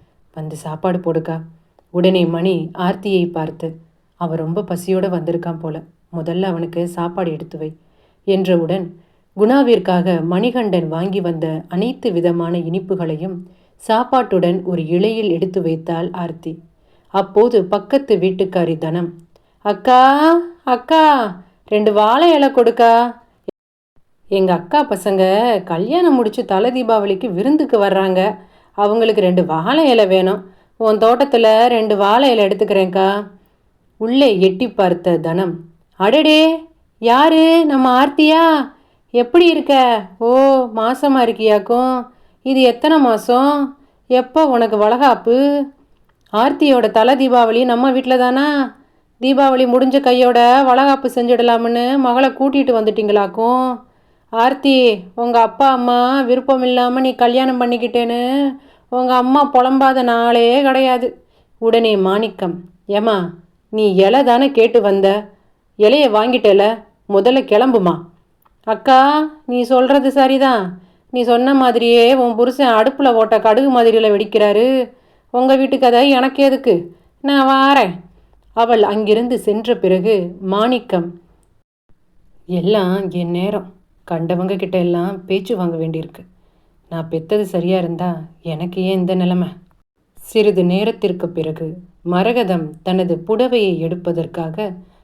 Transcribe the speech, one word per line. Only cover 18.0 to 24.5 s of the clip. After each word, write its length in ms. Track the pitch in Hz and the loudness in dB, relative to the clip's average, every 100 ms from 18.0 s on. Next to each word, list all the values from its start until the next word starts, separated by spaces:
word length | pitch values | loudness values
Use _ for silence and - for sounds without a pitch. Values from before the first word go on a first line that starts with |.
| 277 202 | 0 -2
வீட்டுக்காரி 600 | 185 185 190 185 165 156 | -2 -2 -4 -2 -4 -4
தனம், 360 | 160 170 170 - - _ _ _ | -6 -6 -6 -10 -20 _ _ _
"அக்கா, 680 | 208 196 262 254 262 277 311 339 349 - | -6 -4 2 4 6 4 2 2 -2 -10
அக்கா, 760 | - 247 - 320 311 277 214 180 - _ - | -4 -4 0 2 4 2 -2 -8 -20 _ -4
ரெண்டு 260 | 214 214 | -2 0
வாழை 400 | 208 214 254 339 | 2 2 4 4
இலை 160 | 311 277 | 4 2
கொடுக்கா. 720 | 269 233 233 233 226 240 233 _ _ - - _ _ _ _ _ _ - | 2 0 2 4 4 2 -6 _ _ -20 -20 _ _ _ _ _ _ -4
எங்க 260 | 196 185 | 0 0